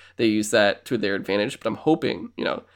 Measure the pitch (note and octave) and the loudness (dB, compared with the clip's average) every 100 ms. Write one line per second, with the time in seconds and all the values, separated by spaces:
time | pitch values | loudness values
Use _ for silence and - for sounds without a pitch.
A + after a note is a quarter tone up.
0 | - - A#2 G#2+ G#2+ A2+ G2+ - - A#2+ | -12 0 2 2 2 4 4 2 -4 -2
1 | G2+ G2 F#2+ G2+ A2+ - A2 A2+ D#3 E3 | 0 -2 -2 -2 -2 -4 -6 -2 0 2
2 | B2 F2 A#3+ - - - - | 0 -4 -8 -8 -6 -6 -10